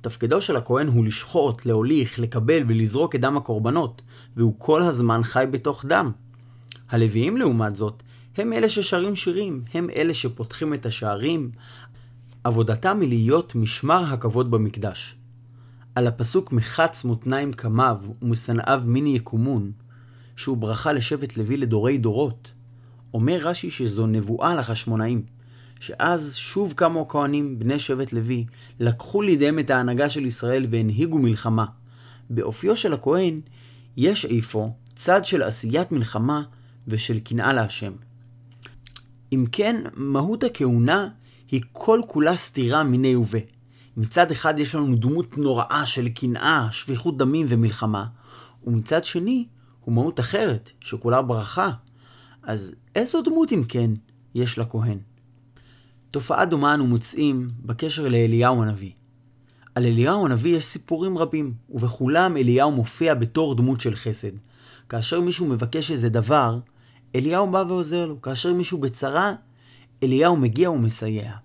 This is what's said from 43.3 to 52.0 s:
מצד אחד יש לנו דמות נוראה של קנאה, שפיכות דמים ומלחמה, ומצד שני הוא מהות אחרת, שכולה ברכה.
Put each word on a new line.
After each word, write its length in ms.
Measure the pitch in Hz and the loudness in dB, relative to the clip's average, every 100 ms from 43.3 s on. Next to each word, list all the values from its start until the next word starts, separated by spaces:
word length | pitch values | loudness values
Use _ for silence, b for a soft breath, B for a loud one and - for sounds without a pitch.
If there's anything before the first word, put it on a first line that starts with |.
| 110 104 _ _ b b - | -2 -6 _ _ b b -6
מצד 340 | 110 - 175 | -2 2 2
אחד 280 | 143 160 151 | 2 0 0
יש 160 | 143 156 | -2 0
לנו 200 | 143 120 | 2 2
דמות 420 | 117 156 175 - | 2 0 -4 -2
נוראה 480 | 143 120 - 147 135 | 0 0 0 -2 -2
של 240 | - 120 | -4 -4
קנאה, 580 | 117 127 120 143 156 113 | -4 -4 -2 2 2 0
שפיכות 460 | 110 - 127 170 139 | -6 -6 -4 -2 0
דמים 280 | 131 151 151 | 0 2 2
ומלחמה, 560 | 117 113 107 110 104 104 B B B B B | 2 2 0 -2 -2 -4 B B B B B
ומצד 420 | - 117 110 160 170 | -2 -2 0 0 0
שני 400 | 180 185 254 240 - b b | -4 0 -2 -4 -12 b b
הוא 140 | - | -2
מהות 260 | 117 147 170 | 0 0 -2
אחרת, 520 | 120 202 214 113 - _ | -2 0 0 -2 -6 _
שכולה 400 | - 110 120 123 | -12 -6 0 0
ברכה. 500 | 131 113 104 - 196 120 - b | 2 -2 -4 -2 -2 -2 -12 b